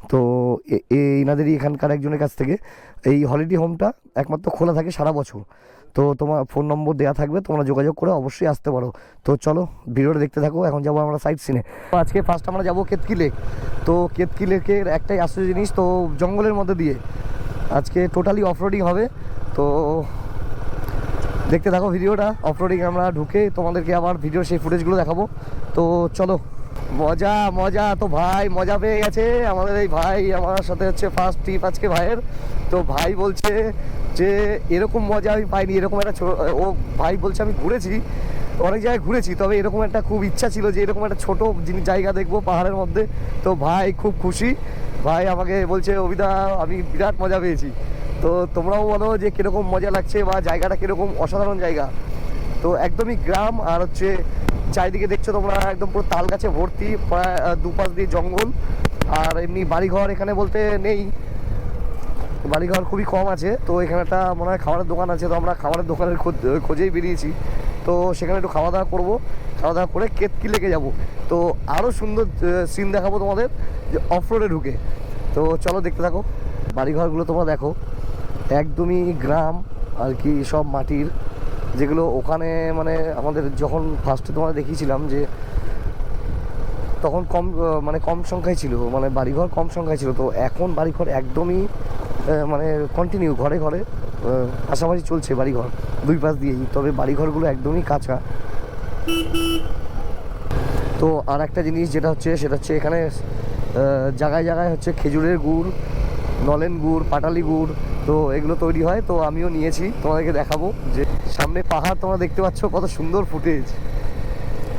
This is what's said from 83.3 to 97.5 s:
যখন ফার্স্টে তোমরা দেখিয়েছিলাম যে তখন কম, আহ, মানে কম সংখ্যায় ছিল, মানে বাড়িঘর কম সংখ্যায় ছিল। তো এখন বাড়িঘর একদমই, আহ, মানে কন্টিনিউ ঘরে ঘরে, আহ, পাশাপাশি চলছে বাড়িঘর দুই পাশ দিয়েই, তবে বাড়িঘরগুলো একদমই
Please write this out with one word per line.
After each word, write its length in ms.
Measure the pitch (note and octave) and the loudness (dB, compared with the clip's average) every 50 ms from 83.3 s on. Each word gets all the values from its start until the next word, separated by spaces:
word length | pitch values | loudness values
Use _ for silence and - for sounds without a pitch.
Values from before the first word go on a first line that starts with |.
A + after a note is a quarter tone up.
| D3+ D#3 D3 C#3 C#3 | 0 0 0 0 0
যখন 400 | - D3 C#3 C#3+ E3 D#3+ D#3 D3+ - - | 0 0 0 0 0 0 0 0 0 0
ফার্স্টে 280 | C#3 C3+ B2 - - D3+ | 0 0 0 -2 -2 -2
তোমরা 200 | D3+ D#3+ D#3+ D#3 | 0 0 0 0
দেখিয়েছিলাম 540 | D3 C#3+ B2+ D#3+ C#3+ D3+ C#3 C3+ C3+ D#3 C#3+ | 0 -2 -2 -2 -2 0 0 0 0 0 0
যে 180 | C3+ C#3+ C#3+ - - - - - - - - - - - - - - - - - - - - - - - - - - - - - - - - - - - | 0 2 2 0 0 -2 -4 -2 -2 0 2 2 0 0 0 -2 -2 -2 -2 0 0 0 0 -2 -2 -2 -2 -2 -2 0 0 0 0 0 0 0 0 2
তখন 240 | - D#3 D3 F3+ F3 - | 0 0 0 0 -2 0
কম, 240 | - F3 F3+ F3+ E3+ | 0 0 0 0 0
আহ, 260 | D#3+ E3 E3 D#3 D3+ | 0 0 2 0 0
মানে 200 | D3 D3+ D#3 D#3+ | 0 0 -2 0
কম 240 | - E3 E3 E3 - | 0 0 -2 -2 -2
সংখ্যায় 320 | - F#3+ F3+ E3 F3+ F3+ | -2 -4 -2 0 0 0
ছিল, 220 | - - C3+ A2+ A#2+ | 0 0 0 0 0
মানে 320 | A#2+ A#2+ B2+ C3+ C3+ C3+ | 0 0 0 0 0 0
বাড়িঘর 380 | B2+ C3 C3 B2+ C3+ D3+ F3 F3 | 0 0 0 0 0 0 0 0
কম 220 | - F3 E3 E3+ | 0 0 0 0
সংখ্যায় 280 | - F3 E3 D#3 D#3 C#3+ | -2 -2 -2 -2 -2 -2
ছিল। 160 | C#3 C3 B2 | 0 0 0
তো 180 | A#2+ C3 B2 | 0 0 0
এখন 420 | - - B2 C3 - - F3+ F#3 E3 | 0 0 0 0 0 0 0 0 0
বাড়িঘর 340 | - D#3+ D#3+ D3 - E3 D3 | 0 0 0 0 0 0 0
একদমই, 600 | C#3+ C3 C3 B2+ C3 D#3 E3+ F3 F3+ F#3+ G3 G#3 | 0 0 0 0 0 0 0 0 2 0 0 0
আহ, 800 | - - - - - - - - - - - - D#3 D3+ D3 | -2 -2 -2 -2 -2 -2 -2 -2 0 0 2 2 2 2 2
মানে 420 | D3 D3+ C#3+ D3+ D#3+ D#3 D3+ D3 C#3 - | 0 0 0 0 0 0 0 0 -2 0
কন্টিনিউ 400 | E3+ F3 F3 - G3 F3 D#3+ C#3+ | 0 0 0 0 0 2 2 2
ঘরে 240 | A#2+ B2+ D3 D3+ - | 2 2 0 0 0
ঘরে, 200 | D3+ D#3 D3+ F3 | 0 0 0 -2
আহ, 680 | - - - - - - - - - A2+ C3 C3 B2+ B2 - - - - | -2 -4 -4 -4 -4 -4 -4 -2 -2 0 0 0 0 0 -2 -2 -2 0
পাশাপাশি 320 | D3+ - E3 E3 F3+ F3 | 0 0 2 2 0 0
চলছে 340 | D#3 - E3 D#3+ - - C3 | 0 0 -2 -2 -2 0 0
বাড়িঘর 340 | B2 C3 C3+ B2+ B2 A#2 B2+ - - - - - - C3+ | 0 0 0 0 0 -2 -2 -2 -4 -4 -2 -2 -2 0
দুই 120 | C#3+ D#3+ D#3 | 2 2 2
পাশ 180 | C#3+ D#3 D#3 | 2 0 0
দিয়েই, 300 | C3+ C#3 C#3 C3 B2+ B2+ A#2+ - | 0 0 0 0 0 -2 -2 0
তবে 180 | C#3+ C#3 D3+ | 0 0 0
বাড়িঘরগুলো 540 | C#3+ B2+ C3+ C3+ C#3+ C#3 D#3 D#3 D3 D#3 D#3+ | 0 0 0 2 2 2 2 0 0 0 0
একদমই 360 | D#3 | 0